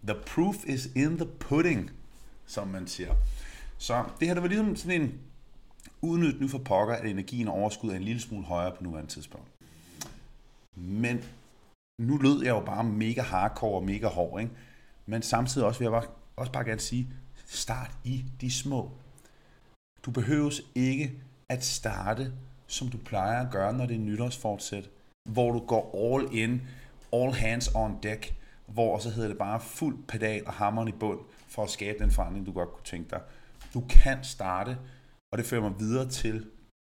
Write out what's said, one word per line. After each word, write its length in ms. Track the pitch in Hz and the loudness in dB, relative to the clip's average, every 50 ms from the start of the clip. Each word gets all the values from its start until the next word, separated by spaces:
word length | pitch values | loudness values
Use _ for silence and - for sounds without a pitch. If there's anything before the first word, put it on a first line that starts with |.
| - | -2
The 120 | 101 104 101 - | -4 -4 -4 -4
proof 300 | - - - 170 196 196 - - | -4 0 2 2 2 2 -2 -4
is 200 | 151 139 123 - | -4 -4 -4 -4
in 300 | 110 - 127 139 156 165 | -2 0 2 2 2 2
the 100 | 165 170 | 0 -2
pudding, 640 | 170 - - - - 143 151 165 180 156 107 85 - - - - - - - - - - - - | -6 -6 -10 -2 2 2 4 4 4 2 2 -2 -4 -8 -14 -16 -16 -16 -18 -18 -18 -18 -18 -16
som 220 | - - 107 101 98 | -10 -8 -8 -6 -6
man 180 | 95 95 92 | -6 -8 -8
siger. 280 | 90 - - 90 - - - - - - - - - - - - - - - | -8 -8 -8 0 4 4 4 4 4 0 -4 -8 -12 -12 -12 -12 -12 -10 -8
Så 260 | - - 120 123 120 - - - | -4 0 0 0 0 -2 -2 -2
det 80 | 160 170 | 0 2
her, 60 | 180 | 2
det 80 | 175 | 2
var 60 | 175 175 | 2 2
ligesom 280 | 185 214 220 214 180 | 2 2 2 0 0
sådan 240 | - - 170 180 170 | -2 -2 -2 0 0
en 200 | 151 123 - - - - - - - - - - - - - - - - - - | 0 0 -2 -8 -14 -18 -20 -20 -20 -20 -20 -20 -20 -20 -20 -20 -20 -20 -10 -6
udnyt 380 | - 165 165 170 170 151 131 - | -2 0 2 4 4 2 2 0
nu 80 | 135 135 | -2 -2
for 100 | 135 131 | -2 -4
pokker, 360 | 127 - 101 95 104 107 117 | -2 2 4 4 4 4 0
at 160 | 110 - 110 | 0 -2 -2
energien 380 | 101 98 95 - - 120 117 107 | -2 -2 -4 -4 -2 -2 -2 0
og 60 | 92 | 0
overskud 360 | 95 101 107 107 - - 110 | 0 0 0 -2 -2 -4 -4
er 60 | 95 | -2
en 60 | 92 | -2
lille 180 | 92 101 117 120 | -2 -4 -4 -4
smule 240 | 117 - 110 101 87 | -6 -8 -8 -8 -6
højere 320 | 78 87 87 87 92 90 | -2 -2 0 0 -2 -4
på 80 | - 90 | -6 -8
nuværende 260 | 87 82 78 76 76 | -8 -8 -8 -8 -10
tidspunkt. 380 | - 78 76 - - - - - - _ - - - - 80 - - - - - - - - - - - - - - - - _ - | -12 -14 -14 -16 -16 -18 -18 -18 -20 _ -20 -20 -20 -20 -20 -20 -16 -14 -14 -14 -14 -18 -18 -20 -20 -20 -20 -20 -20 -20 -20 _ -16
Men 480 | 87 87 92 98 107 117 120 120 117 - - - - - - - - - - _ _ _ _ _ - | -12 -8 -4 -2 0 0 0 0 -2 -4 -8 -18 -20 -20 -20 -20 -20 -20 -20 _ _ _ _ _ -2
nu 180 | 117 117 143 | 0 2 2
lød 260 | 147 135 135 143 139 | 6 6 6 6 6
jeg 80 | 127 123 | 4 2
jo 100 | 120 107 | 2 2
bare 240 | - - 98 101 117 | 0 -2 -2 0 0
mega 360 | 117 104 107 110 110 120 131 | 0 2 2 0 0 0 0
hardcore 540 | 117 92 92 92 95 110 - - - 107 101 | -2 0 2 2 2 2 0 0 -2 0 0
og 100 | 92 92 | 0 0
mega 220 | 95 98 101 107 | 0 -2 0 0
hård, 340 | 107 82 87 87 - 71 92 | -2 0 0 -2 -2 -2 -6
ikke? 120 | 113 123 127 - - - - - - - - - - | -6 -6 -8 -12 -20 -20 -20 -20 -20 -20 -20 -16 -8
Men 160 | - 107 113 | -4 -4 -4
samtidig 440 | 110 - - 117 123 127 127 139 120 | -2 2 2 2 2 2 2 4 4
også 120 | 101 117 - | 2 2 2
vil 60 | 123 | 0
jeg 80 | 113 | 2
bare, 140 | 110 117 113 - - - - - - | 2 2 0 -2 -12 -18 -20 -16 -8
også 160 | - 123 123 | -8 -6 -4
bare 120 | 127 131 123 | -2 -2 -2
gerne 160 | 113 110 110 | -2 -2 -2
sige, 280 | - - 120 123 127 131 - - - - - - - | -2 -2 -2 -2 -2 -4 -8 -12 -14 -16 -18 -18 -16
start 440 | - - - - - 117 127 123 107 - - - | -10 -6 -6 -4 -4 -4 -6 -6 -8 -10 -8 -6
i 200 | 117 131 127 131 131 131 - | -4 -4 -4 -4 -6 -8 -6
de 100 | 127 127 | -4 -4
små. 400 | 123 - - 139 139 123 - - - - - - - - - - - - _ - - - _ - - _ _ _ _ - | -2 -2 -2 -2 -2 -2 -2 -4 -10 -16 -20 -20 -20 -20 -20 -20 -20 -20 _ -20 -20 -20 _ -20 -20 _ _ _ _ -12
Du 80 | - 131 | -8 -4
behøves 520 | 120 131 113 104 151 151 147 147 147 - - - - | -2 0 2 2 4 4 2 2 0 -4 -10 -6 -2
ikke 380 | 127 127 131 135 135 151 131 127 - - - - _ _ _ | 0 2 2 2 0 -2 -4 -6 -10 -16 -20 -20 _ _ _
at 160 | 127 127 - | -6 -4 -2
starte, 680 | - - - - 107 101 98 95 98 113 117 135 131 127 131 131 - - - - | -4 -4 -2 -4 -4 -4 -2 -2 -2 -2 -2 -4 -6 -8 -10 -14 -16 -20 -20 -14
som 220 | - - - 131 123 | -10 -8 -6 -4 -4
du 100 | 123 110 | -6 -6
plejer 480 | - - 110 98 95 101 113 123 127 | -8 -4 -2 0 0 0 0 0 -2
at 60 | 123 | -2
gøre, 200 | 127 98 98 101 | 0 0 0 0
når 140 | 117 127 123 | 0 0 -2
det 100 | 120 117 | -2 -2
er 40 | 113 | -2
nytårsfortsæt, 880 | 107 104 107 107 120 123 123 - - 110 101 95 - - - 101 95 - - - - - _ _ _ - | -2 -2 0 0 -2 -2 -4 -4 -4 -4 -4 -4 -6 -8 -8 -8 -10 -12 -18 -20 -20 -20 _ _ _ -4
hvor 240 | 110 123 123 117 | 2 2 4 4
du 140 | 120 117 117 | 4 0 2
går 480 | - 120 113 110 - - 98 107 117 127 | 2 2 2 2 0 -2 0 2 2 2
all 240 | 135 135 - 120 110 | 2 0 0 0 0
in, 240 | 110 117 123 127 127 - - - - - - - - - | 0 2 0 -2 -4 -8 -14 -16 -18 -20 -20 -20 -6 -2
all 220 | - 120 127 131 131 | 2 2 2 2 2
hands 360 | - 117 110 113 120 117 - - | 2 2 2 2 0 0 0 0
on 240 | 113 110 107 - - | 0 0 0 -2 -4
deck, 320 | - 104 110 110 - - - - - - - - - | -4 -4 -4 -4 -4 -6 -6 -6 -6 -16 -20 -20 -18
hvor 320 | - 104 113 117 113 82 101 | -8 0 2 2 2 2 0
så 120 | 104 117 | -2 -4
hedder 180 | 104 117 113 104 | -2 -2 -2 -2
det 100 | 101 - | -2 -2
bare 220 | 98 98 107 113 | -2 -2 -2 -4
fuld 380 | - - - - 165 151 - - - - | -4 -8 -6 -2 -2 -2 -2 -4 -10 -8
pedal 380 | - 107 110 107 107 101 - | -4 -2 0 0 0 -2 -4
og 60 | - | -8
hammeren 360 | 87 - 104 101 107 113 113 110 | -4 0 0 0 2 0 -2 -2
i 40 | |
bund 260 | 98 87 110 107 95 - - - - - - - | -4 -2 -2 -2 -2 -4 -8 -16 -20 -20 -20 -12
for 140 | - - | -6 -6
at 80 | 107 98 | -4 -4
skabe 280 | - - 104 104 107 104 | -4 -6 -4 -6 -2 2
den 120 | - 101 | 4 4
forandring, 360 | - - 92 87 92 101 95 | 6 4 2 0 -2 -6 -6
du 60 | 98 | -4
godt 200 | 95 95 87 87 | -4 -4 -4 -4
kunne 120 | - - - | -6 -14 -12
tænke 260 | - - 87 82 - | -10 -8 -8 -8 -6
dig. 100 | - 85 - - - - - - - - - - - | -8 -8 -8 -10 -20 -20 -20 -20 -20 -20 -18 -8 -6
Du 100 | 123 123 - | -6 -2 12
kan 360 | - - - 139 135 131 - | 12 12 12 12 6 0 -4
starte, 540 | - - - 101 92 92 92 101 123 127 127 - - - - - - - _ _ _ | -10 -8 -6 -2 -2 0 0 0 -2 -4 -6 -8 -14 -18 -20 -20 -20 -20 _ _ _
og 60 | - 113 | -2 -2
det 80 | 107 | 0
fører 160 | - 131 120 | 0 0 0
mig 160 | 107 104 95 95 | 0 0 -2 -2
videre 300 | 107 107 117 127 131 127 | 0 2 2 2 2 0
til 380 | 131 - - 113 110 110 110 - - - - - _ _ | 0 0 0 0 0 -2 -6 -8 -16 -20 -20 -20 _ _